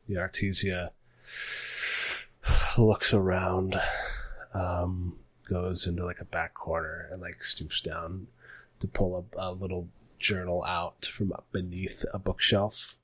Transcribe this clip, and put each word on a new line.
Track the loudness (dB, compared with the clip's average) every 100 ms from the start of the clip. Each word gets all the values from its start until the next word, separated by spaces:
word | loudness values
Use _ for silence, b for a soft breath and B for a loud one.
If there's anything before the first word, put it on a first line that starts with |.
| -2
the | -2
Artesia | -2 0 0 0 0 -2 -6 -10 _ B B B B B B B B B B B B _ B B B 8
looks | 8 8 6
around, | 4 4 2 2 2 2 2 B B B B B B B
um, | -4 -2 0 0 0 -4 -6 -18 -20 -2
goes | 0 0 -2 -2
into, | -2 -4
like, | -6
a | -4
back | -2 -4
corner | -4 -2 -2 -2 -8 -10
and, | -10
like, | -10 -6
stoops | -4 -4 -2 -4
down | -2 -6 -6 -8 -10 _ B B B _
to | -4
pull | 2 2 2 -6 -6
a, | -6
a |
little | -4 -4 -4 -6 -14 -20 -2
journal | 0 0 0 -2 0
out | -2 -2 -4 -8
from | -2 -2 -2 -4
beneath | -4 -4 -4 -6 -4 -4
a | -2
bookshelf. | -2 2 4 6 4 -2 -10 -12